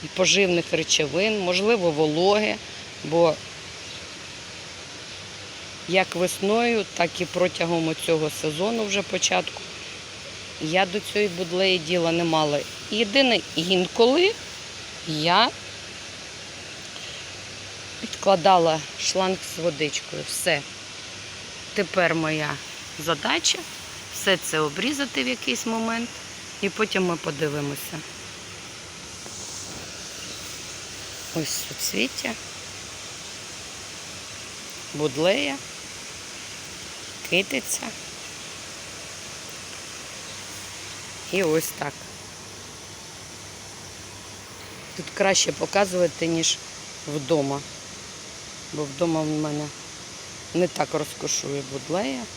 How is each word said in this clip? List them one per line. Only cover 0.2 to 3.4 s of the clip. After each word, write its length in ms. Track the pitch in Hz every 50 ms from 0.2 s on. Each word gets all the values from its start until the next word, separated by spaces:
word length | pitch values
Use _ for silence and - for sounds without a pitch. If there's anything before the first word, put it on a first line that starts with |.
| 185 170 156 190 202 185 180 170 160 -
речовин, 680 | - 165 160 - - - 160 143 131 170 196 220 214 208
можливо, 520 | 190 175 180 180 196 214 240 220 175 170
вологи, 640 | 156 143 160 156 151 156 180 196 202 214 214 214 208 214 - - - - - - - - -
бо 300 | 147 151 170 170 165 151 -